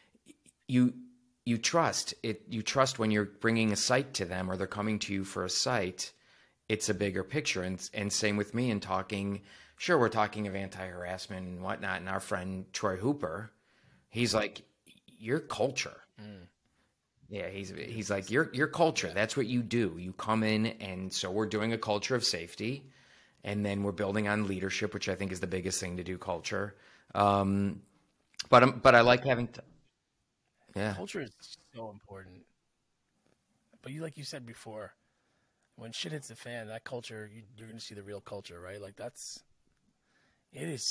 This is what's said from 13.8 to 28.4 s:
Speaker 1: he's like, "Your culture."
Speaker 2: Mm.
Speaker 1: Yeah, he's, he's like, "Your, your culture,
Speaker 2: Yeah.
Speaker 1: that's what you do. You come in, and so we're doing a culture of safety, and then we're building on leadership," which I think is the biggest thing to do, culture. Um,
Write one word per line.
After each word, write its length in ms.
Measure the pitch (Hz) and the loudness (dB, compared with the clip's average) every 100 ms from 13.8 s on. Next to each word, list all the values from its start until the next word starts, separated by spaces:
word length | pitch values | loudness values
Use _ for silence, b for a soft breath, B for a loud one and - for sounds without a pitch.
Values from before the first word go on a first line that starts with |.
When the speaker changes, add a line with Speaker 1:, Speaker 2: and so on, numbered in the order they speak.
| b b b | b b b
Speaker 1:
he's 220 | 113 120 107 | 0 2 2
like, 260 | 104 - - _ _ - _ - | 0 -4 -20 _ _ -20 _ -12
"Your 220 | 110 147 | -2 -2
culture." 580 | - - 131 - - - - - | -2 0 0 0 -6 -8 -20 -18
Speaker 2:
Mm. 260 | 104 98 87 _ _ _ _ _ _ _ - | -16 -14 -18 _ _ _ _ _ _ _ -12
Speaker 1:
Yeah, 200 | 104 90 | -8 -6
he's, 200 | 98 95 | -6 -8
he's 420 | 85 - 113 101 | -10 -8 -6 -4
like, 180 | 98 92 | -4 0
"Your, 220 | 117 160 | 0 0
your 140 | 127 151 | 0 0
culture, 400 | - 165 - 92 | 2 2 2 -2
Speaker 2:
Yeah. 60 | 95 | 0
Speaker 1:
that's 200 | 107 - | 0 0
what 120 | 113 | 0
you 160 | 123 | 0
do. 320 | 117 120 104 85 | 2 2 2 -2
You 160 | 90 | -10
come 300 | 95 - 113 | -6 0 2
in, 240 | 110 107 110 | 4 2 2
and 440 | 110 101 92 95 | -2 -8 -8 -6
so 200 | - 95 | -4 -2
we're 160 | 98 110 | 0 0
doing 260 | 107 110 | 0 0
a 60 | 113 | -2
culture 340 | 110 104 - | 0 0 2
of 100 | 127 | 0
safety, 600 | 104 87 85 - 107 139 - b b b b b | 2 -2 -4 -6 -4 -6 -10 b b b b b
and 220 | - 104 101 | -4 -2 0
then 160 | 101 | 0
we're 100 | 101 | 0
building 360 | 95 98 104 104 | 0 0 0 2
on 180 | 104 101 | 2 0
leadership," 460 | 95 95 - 104 | -2 -2 -2 -2
which 160 | 101 - | -4 -4
I 60 | 92 | -2
think 160 | 95 | -4
is 80 | 92 | -4
the 80 | 90 | -4
biggest 320 | 92 90 - | -2 -2 -2
thing 180 | 92 87 | -4 -6
to 60 | |
do, 160 | 87 92 | -6 -6
culture. 560 | - 87 - 101 101 - b b b - | -4 -6 -2 -2 -4 -8 b b b 4
Um, 640 | 101 101 98 98 98 - - _ _ _ _ - | 6 6 6 4 2 -2 -12 _ _ _ _ -14